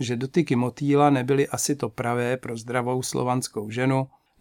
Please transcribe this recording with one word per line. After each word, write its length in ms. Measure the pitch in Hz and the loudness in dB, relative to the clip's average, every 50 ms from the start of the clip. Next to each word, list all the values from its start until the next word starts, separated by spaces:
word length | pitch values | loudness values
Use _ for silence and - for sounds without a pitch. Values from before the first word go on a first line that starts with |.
že 160 | 131 113 123 | -2 -4 -4
dotyky 400 | 117 131 135 - 180 160 - 135 | -4 -4 -2 0 0 2 2 2
motýla 540 | 120 123 123 - - 147 143 143 143 147 147 | 0 0 -2 -4 -4 0 2 4 6 6 6
nebyly 380 | 139 131 123 127 139 139 139 - | 4 4 2 2 2 2 2 0
asi 280 | - 120 - - 147 | -2 -2 -2 -2 -2
to 120 | 131 - 113 | -2 -4 -6
pravé 480 | - - 117 120 120 120 120 120 127 | -4 -4 -2 -2 0 0 0 0 -2
pro 200 | 127 - 120 120 | -4 -4 -8 -10
zdravou 460 | 113 110 120 120 123 120 123 127 127 127 | -8 -6 -4 -2 -2 0 0 -2 -2 -2
slovanskou 680 | - - 131 123 123 123 127 123 - - - 104 107 | -2 -2 -2 0 0 0 0 -2 -4 -6 -8 -8 -6
ženu, 380 | 110 120 131 131 135 135 135 - _ _ _ _ _ - | -2 0 2 2 2 2 0 -2 _ _ _ _ _ 0